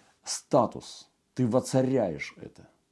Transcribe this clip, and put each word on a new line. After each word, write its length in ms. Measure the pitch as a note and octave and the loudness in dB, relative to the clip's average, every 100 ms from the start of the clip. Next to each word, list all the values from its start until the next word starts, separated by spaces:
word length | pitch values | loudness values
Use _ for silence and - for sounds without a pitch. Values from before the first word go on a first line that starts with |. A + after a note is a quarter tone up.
| _ _ | _ _
статус. 880 | - - - C#3 A2 - - - - _ _ | -10 -10 0 2 2 -2 -14 -18 -20 _ _
Ты 140 | - B2 | -2 2
воцаряешь 880 | B2 B2 C3+ B2+ C3+ G2 C#2+ - - | 2 2 2 2 2 0 -4 -10 -14
это. 300 | A2+ - - _ _ | -18 -20 -20 _ _